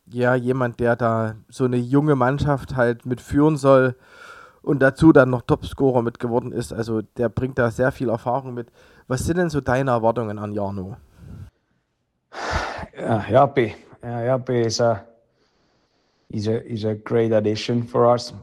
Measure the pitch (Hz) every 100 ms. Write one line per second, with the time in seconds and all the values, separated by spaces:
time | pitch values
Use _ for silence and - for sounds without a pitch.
0 | _ 120 123 131 120 131 123 120 120 117
1 | 117 113 113 110 - - 131 123 120 139
2 | 151 139 123 139 139 139 - 131 120 117
3 | 123 123 - 139 147 151 135 135 131 127
4 | _ - - - - _ - 143 135 -
5 | 160 151 131 127 - 151 - - 135 127
6 | 117 - 120 117 123 104 120 92 113 110
7 | 98 - 120 - 131 131 117 110 127 -
8 | 123 113 - 123 131 120 117 _ _ _
9 | - 127 - 170 175 147 131 127 139 120
10 | 110 117 110 104 104 104 101 101 92 -
11 | - - - - - _ _ _ _ _
12 | _ _ _ - - - - - - -
13 | - 113 98 117 139 - 113 - - -
14 | 120 120 117 131 123 123 117 110 120 107
15 | - _ _ _ _ _ _ _ _ _
16 | _ _ - 110 104 117 - 117 107 107
17 | - 120 113 110 107 110 - 120 117 123
18 | 120 120 - 101